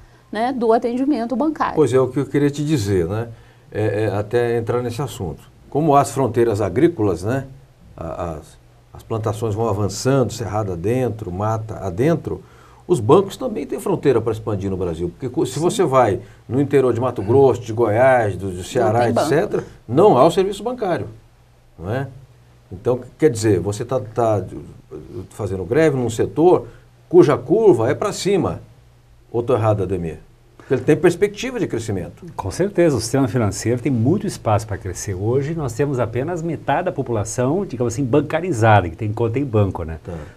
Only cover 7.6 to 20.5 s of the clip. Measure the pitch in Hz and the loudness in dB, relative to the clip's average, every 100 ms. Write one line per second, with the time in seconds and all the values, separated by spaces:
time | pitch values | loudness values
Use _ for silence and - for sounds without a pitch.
7.6 | - _ - - 82 - 87 78 - - | -20 _ -20 -12 -10 -8 -8 -10 -14 -20
8.6 | _ _ _ - - 113 113 107 113 101 | _ _ _ -20 -8 -4 -4 -2 -2 0
9.6 | 117 107 101 - 131 139 113 - 98 104 | 0 0 -2 -2 0 2 2 -2 -4 -4
10.6 | 104 85 92 127 123 107 90 90 107 110 | -4 -4 -2 0 -2 -4 -8 -4 -2 -4
11.6 | 110 80 95 85 143 165 - 90 - - | -6 -8 -8 -2 0 0 -2 -8 -10 -20
12.6 | - - - - 107 175 196 - 254 208 | -20 -20 -2 0 4 4 4 -4 -6 -6
13.6 | - - 208 170 147 117 113 110 - 101 | -6 -6 -4 0 2 2 0 -4 -4 -4
14.6 | 98 92 90 82 87 - 131 143 123 143 | -4 -4 -4 -4 -6 -6 -6 -4 -4 -2
15.6 | 175 - 165 131 117 92 - - - 120 | -2 0 2 4 4 0 -6 -20 -4 -2
16.6 | 143 143 127 110 123 123 98 135 135 110 | 2 2 2 2 -2 -4 2 6 6 4
17.6 | - 110 113 107 131 127 107 90 98 90 | -4 0 2 4 4 4 2 -2 -6 -8
18.6 | 87 127 117 117 120 117 151 147 202 190 | -6 0 2 2 2 2 2 0 0 -4
19.6 | - - - 127 208 131 156 - 190 | -6 -14 -2 4 6 6 4 4 0